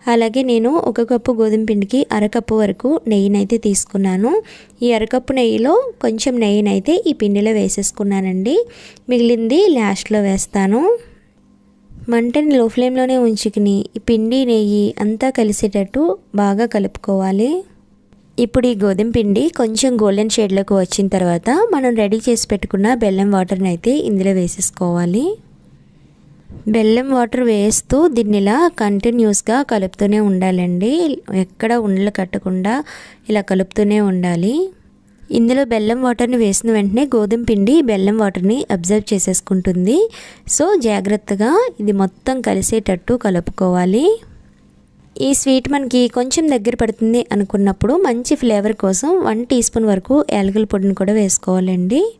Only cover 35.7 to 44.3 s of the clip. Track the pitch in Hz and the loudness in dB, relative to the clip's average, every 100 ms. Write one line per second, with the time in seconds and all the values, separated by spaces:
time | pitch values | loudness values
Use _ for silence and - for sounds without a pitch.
35.7 | 226 214 240 254 233 240 247 214 196 226 | 0 0 0 0 0 0 2 0 0 0
36.7 | 220 202 214 285 240 208 233 240 208 196 | 0 0 0 0 0 0 -2 0 2 4
37.7 | 311 262 202 190 220 202 185 185 254 - | 4 2 0 0 2 0 0 0 0 -2
38.7 | 196 170 214 208 196 - 185 - 190 185 | -4 0 -2 0 -2 -2 -4 -2 -2 0
39.7 | 175 180 302 453 - - - - - 320 | 0 0 2 0 -4 -20 -20 -6 0 2
40.7 | 403 233 202 190 208 - 196 220 359 494 | 2 2 -2 -2 -4 -2 -2 2 2 0
41.7 | - 208 196 190 - - 262 226 190 - | -2 -2 0 0 -2 -4 -4 -2 -2 0
42.7 | 220 202 180 - 247 208 175 175 - 185 | -2 -2 -4 -2 -2 0 -2 -4 -2 0
43.7 | 180 180 208 330 453 - | 2 2 2 2 0 -6